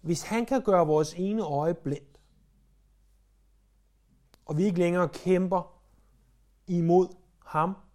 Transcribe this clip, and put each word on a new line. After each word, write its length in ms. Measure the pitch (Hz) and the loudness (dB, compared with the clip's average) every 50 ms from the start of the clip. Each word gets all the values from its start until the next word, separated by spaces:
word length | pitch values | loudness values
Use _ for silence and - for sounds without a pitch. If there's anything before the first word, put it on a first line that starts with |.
Hvis 220 | - 160 170 - - | -2 -4 -4 -4 -4
han 240 | - 208 226 240 | -6 -4 -4 -2
kan 160 | - 269 262 - | 0 -2 -2 0
gøre 240 | - 196 180 170 | 2 4 4 4
vores 280 | 151 151 151 156 151 - | 4 2 2 0 0 -4
ene 280 | 170 180 196 208 226 208 | -6 -4 -4 -2 -4 -4
øje 320 | 156 143 139 147 165 175 | -4 -4 -2 -2 -2 -4
blindt, 460 | - - 139 139 139 - _ _ _ _ _ _ _ _ _ _ _ _ _ _ _ _ _ _ _ _ _ _ _ _ _ _ _ _ _ _ _ _ _ _ _ _ _ _ _ _ _ _ _ _ _ _ _ _ | -4 -4 -6 -6 -6 -8 _ _ _ _ _ _ _ _ _ _ _ _ _ _ _ _ _ _ _ _ _ _ _ _ _ _ _ _ _ _ _ _ _ _ _ _ _ _ _ _ _ _ _ _ _ _ _ _
og 120 | - 156 | -6 -2
vi 80 | 151 180 | 0 0
ikke 140 | 214 190 175 | 0 2 2
længere 300 | 175 175 175 180 180 156 | 2 2 2 0 0 -2
kæmper 760 | - - - 175 185 180 185 185 185 180 180 - - _ _ _ _ _ _ _ _ _ _ _ _ _ _ _ _ _ _ | -4 -8 -2 0 0 0 2 0 -2 -4 -4 -6 -18 _ _ _ _ _ _ _ _ _ _ _ _ _ _ _ _ _ _
imod 420 | - 185 175 170 165 170 185 185 175 - - _ _ _ _ | -4 -2 0 2 4 4 4 4 2 -2 -18 _ _ _ _
ham 360 | _ - - 156 156 175 196 - - _ _ | _ -6 -2 0 0 0 -2 -8 -14 _ _